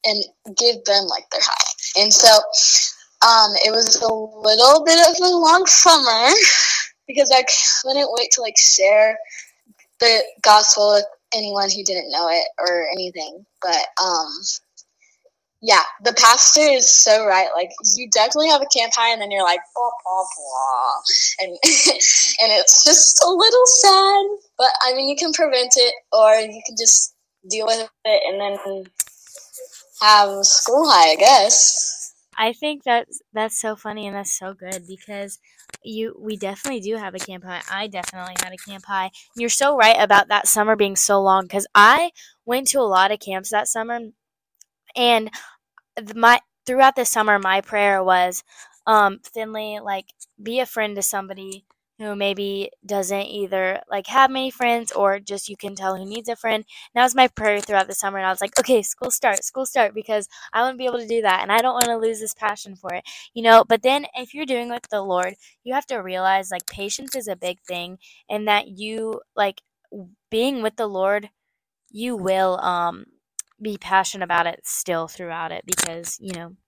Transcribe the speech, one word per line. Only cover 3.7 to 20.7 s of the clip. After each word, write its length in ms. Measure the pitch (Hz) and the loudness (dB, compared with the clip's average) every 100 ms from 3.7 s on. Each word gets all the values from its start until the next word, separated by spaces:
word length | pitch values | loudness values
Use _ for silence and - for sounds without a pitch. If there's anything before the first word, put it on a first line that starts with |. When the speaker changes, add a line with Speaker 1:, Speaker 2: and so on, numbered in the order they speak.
Speaker 1:
was 260 | 220 233 - | 0 0 0
a 160 | 226 | 0
little 720 | 220 214 214 214 220 247 311 320 | -4 -8 -4 0 6 6 6 6
bit 140 | 330 339 | 6 6
of 60 | 349 | 4
a 60 | 359 349 | 0 2
long 300 | 320 349 359 | 4 4 6
summer 680 | - 349 320 254 226 247 415 392 - - | 6 6 6 4 2 4 4 4 2 0
<laughs> 380 | - - _ - | -2 -6 _ -8
because 240 | 262 277 262 | -2 2 2
I 80 | 254 - - - | 2 0 0 -2
couldn't 260 | 254 277 277 | -2 -2 -2
wait 180 | 233 240 | -4 -2
to, 80 | - | -2
like, 160 | 226 220 | 0 2
share 580 | - - 190 214 220 220 - - - _ _ _ _ _ | 4 4 4 4 4 0 -12 -20 -20 _ _ _ _ _
the 240 | 233 226 - - | 2 2 0 0
gospel 500 | - 208 214 - 208 208 | 6 6 6 2 4 4
with 100 | 208 - _ 226 | 2 -12 _ -8
anyone 340 | 214 202 196 | -6 -4 -4
who 120 | 196 | -4
didn't 280 | 190 185 165 | -4 -6 -6
know 180 | 160 170 | -4 -2
it 180 | 170 - - | -2 -2 -4
or 280 | 180 175 160 | -2 -2 -4
anything. 520 | 185 185 180 151 170 208 _ | -6 -10 -10 -14 -16 _ _
But, 240 | 185 165 - - | -4 -4 -4 -4
um, 280 | 185 170 156 151 - - _ _ _ _ _ _ _ _ _ _ | -2 -2 -6 -10 -10 -10 _ _ _ _ _ _ _ _ _ _
yeah, 200 | 220 190 156 - | 2 2 2 -2
the 100 | 214 | -2
pastor 480 | 226 226 247 - - | 4 6 6 4 6
is 280 | 302 262 233 | 4 4 4
so 360 | - 220 214 214 | 4 6 4 4
right. 240 | 190 185 165 | 2 0 -2
Like, 140 | 185 - - 240 | -6 -4 -2 -2
you 140 | 247 | -2
definitely 380 | 214 226 294 311 | 0 0 0 2
have 120 | 294 | 2
a 60 | 277 262 | 0 -2
camp 160 | 226 240 | -2 0
high, 160 | 233 | -2
and 100 | 226 | -2
then 100 | 208 | -4
you're 120 | 196 | -2
like, 160 | 180 180 - - | 0 -2 -6 -6
"Blah, 140 | 240 240 180 | -6 -6 -6
blah, 200 | 185 185 - | -4 -6 -10
blah." 580 | 143 131 135 | -10 -6 -4